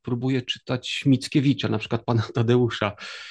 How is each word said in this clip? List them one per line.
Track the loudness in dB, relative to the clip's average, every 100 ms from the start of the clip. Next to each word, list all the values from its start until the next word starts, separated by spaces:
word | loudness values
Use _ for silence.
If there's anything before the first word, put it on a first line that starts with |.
próbuje | -6 -4 -2 -2
czytać | -4 -8 -6 -6 -6 -2 2
Mickiewicza, | 2 2 2 2 2 0
na | -2
przykład | -2 -4 0
pana | 0 0
Tadeusza, | 0 4 4 4 0 -4 -4 -16 -16 -16